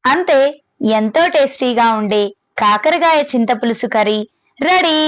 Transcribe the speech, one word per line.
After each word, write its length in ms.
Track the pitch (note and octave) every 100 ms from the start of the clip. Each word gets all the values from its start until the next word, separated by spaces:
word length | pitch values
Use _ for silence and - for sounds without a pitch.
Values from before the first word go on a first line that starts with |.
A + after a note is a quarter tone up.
అంతే, 360 | B3+ D4+ F4+ C#4 C#4 C#4+ _ _ G#3+
ఎంతో 320 | A3 G#3+ D#4 E4+
టేస్టీగా 600 | E4+ C4+ - B3+ A#3 A#3
ఉండే 320 | A3 G#3+ G#3 G3+ - _ -
కాకరకాయ 600 | G#3 G#3+ D4+ E4+ E4 D#4
చింతపులుసు 680 | C#4+ B3 A3+ A3+ A#3 A3+ G#3+
కర్రీ 320 | A3 G#3 G#3+ G#3+ _ _ _
రెడీ. 380 | C#4+ F#4 F4 D#4